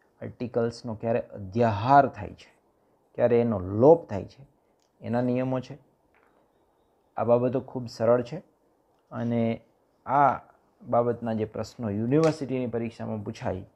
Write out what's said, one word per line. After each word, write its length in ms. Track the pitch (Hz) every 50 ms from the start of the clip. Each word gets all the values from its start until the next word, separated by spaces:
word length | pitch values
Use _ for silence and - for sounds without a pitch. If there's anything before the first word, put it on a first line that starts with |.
| _ _ _ _
આર્ટિકલ્સનો 720 | - 113 - - 127 117 - 123 117 117 117 - - 123 110
ક્યારે 260 | - - 113 117 117
અધ્યાહાર 880 | - - - 104 101 92 95 117 117 113 104 98 110 127 139 143 135 120
થાય 220 | - - 90 87
છે, 220 | - - - - _ _ _ _ _ _ _ _ _ _ _ _ _
ક્યારે 260 | - 123 120 120 117
એનો 180 | 117 117 110 95
લોપ 500 | 90 92 101 107 135 196 170 - - -
થાય 160 | 104 95 -
છે, 220 | - - - - - _ _ _ _ _ _ _ _ _ _
એના 200 | - 110 113 120
નિયમો 380 | 123 123 123 127 127 131 131 127
છે. 180 | 123 - 139 - _ _ _ _ _ _ _ _ _ _ _ _ _ _ _ _ _ _ _ _ _ _ _ _ _ _ _ -
આ 60 | 110
બાબતો 360 | 113 117 123 123 127 117 131
ખૂબ 260 | 127 - - 131 123 113
સરળ 340 | - - 113 113 120 127
છે 220 | 120 - 156 180 - _ _ _ _ _ _ _ _ _ _ _ _ _
અને 500 | - 117 117 120 117 117 117 113 113 - - _ _ _ _ _ _ _ -
આ 340 | - 123 143 143 135 117 - - - _ _ _ _ _ _
બાબતના 520 | 214 131 120 117 120 120 117 117 - 117 113
જે 120 | 110 110
પ્રશ્નો 440 | 110 - 107 107 - - - 120 107
યુનિવર્સિટીની 800 | 101 104 113 120 135 156 160 160 151 - 143 123 131 127 127 120
પરીક્ષામાં 560 | 113 117 117 113 - - 113 113 110 107 101
પૂછાય 400 | 110 113 - 131 110 92 92 104 - _